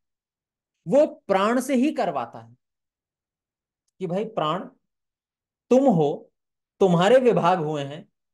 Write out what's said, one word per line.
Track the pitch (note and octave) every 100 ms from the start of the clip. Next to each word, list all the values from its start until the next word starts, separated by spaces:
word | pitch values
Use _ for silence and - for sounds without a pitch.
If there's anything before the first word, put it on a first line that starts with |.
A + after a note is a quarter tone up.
| _ _ _ _ _ _ _ _ E3
वो | C4+ D4+
प्राण | - - F#3+ G#3 B3
से | B3
ही | B3+ D4
करवाता | B3 F#3+ C#3+ A#2 A#2+
है | A#2 A#2+ _ _ _ _ _ _ _ _ _ _ _ _ _ -
कि | F3+
भाई | F#3
प्राण, | A3 - D3+ F3+ C4+ _ _ _ _ _ _ _ _ _ -
तुम | B3+
हो, | C#4 E3+ D3 F#3 - _ _ _ _ -
तुम्हारे | G3 E3+ G3 C4
विभाग | A#3+ - E3+ F3+
हुए | D3+ D3
हैं, | C#3 D#3 - _ _